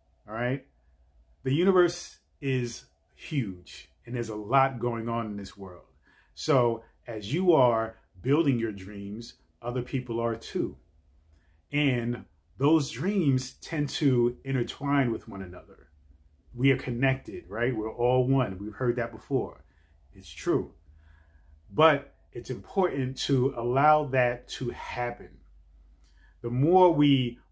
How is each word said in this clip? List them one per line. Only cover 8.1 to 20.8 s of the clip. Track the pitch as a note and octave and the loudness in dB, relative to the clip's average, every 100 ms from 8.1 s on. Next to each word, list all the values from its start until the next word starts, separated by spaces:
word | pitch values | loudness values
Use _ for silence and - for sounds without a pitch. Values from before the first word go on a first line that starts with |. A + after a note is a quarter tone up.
| - | -6
building | B2+ D3+ D3+ A#2+ | 0 2 2 2
your | A2+ | -2
dreams, | G2+ F#2+ G2+ G2+ A2 A#2 - _ _ | -6 -12 -10 -8 -10 -12 -18 _ _
other | A#2+ B2 | -6 -6
people | B2 C3 B2 A#2 | -4 -6 -4 -4
are | A#2 A2+ | -2 -4
too. | - F#3 A2 - _ _ _ _ _ _ _ _ _ | -6 -4 -4 -8 _ _ _ _ _ _ _ _ _
And | D3 D3 A#2+ A#2 A#2 - _ _ - | 0 0 0 -2 -4 -8 _ _ 0
those | C#3+ D#3+ C3+ | 4 4 2
dreams | A#2+ F3+ G#3 D3+ C3 - | -4 -2 0 2 2 -2
tend | - - D#3 C#3+ | -12 -8 -4 -4
to | - C#3+ B2 A#2 A#2+ | 0 2 4 2 -2
intertwine | C3+ C3 A2+ - C#3+ C#3+ B2 | -4 -2 -4 -4 0 2 0
with | A2 - | -2 -8
one | G2 | -12
another. | F#2 F2 - - _ _ _ _ _ _ _ | -12 -14 -18 -20 _ _ _ _ _ _ _
We | A#2+ C3+ | 0 2
are | B2+ | 2
connected, | - A#2+ C3+ C3 - F#2 F2 | -2 -2 -2 -2 -6 -12 -10
right? | G#2+ B2 | -4 -2
We're | A2 A2 | -2 -6
all | A#2 B2 B2+ B2+ | 0 2 2 2
one. | C3+ A2 F#2 | 2 0 -4
We've | G#2 | -10
heard | - B2 A#2+ | -4 -2 -2
that | A#2 | -4
before. | G#2+ - C3+ G2 - - _ _ _ _ | -8 -4 -4 -4 -10 -20 _ _ _ _
It's | F#2+ - | -20 -18
true. | - F3 C#3+ F#2 - | -8 -2 -2 -2 -12